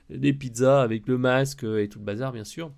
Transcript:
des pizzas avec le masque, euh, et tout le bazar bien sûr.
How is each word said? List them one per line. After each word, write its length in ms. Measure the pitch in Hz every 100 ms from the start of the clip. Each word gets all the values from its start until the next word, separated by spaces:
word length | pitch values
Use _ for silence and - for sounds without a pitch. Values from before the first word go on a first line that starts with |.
| -
des 220 | 131 139
pizzas 480 | 139 127 117 127 139
avec 280 | 117 110 113
le 100 | 127
masque, 460 | 127 131 139 139
euh, 180 | 113 110
et 60 | 104
tout 100 | 104
le 60 |
bazar 280 | 104 107 135
bien 120 | 117
sûr. 260 | 101 160 165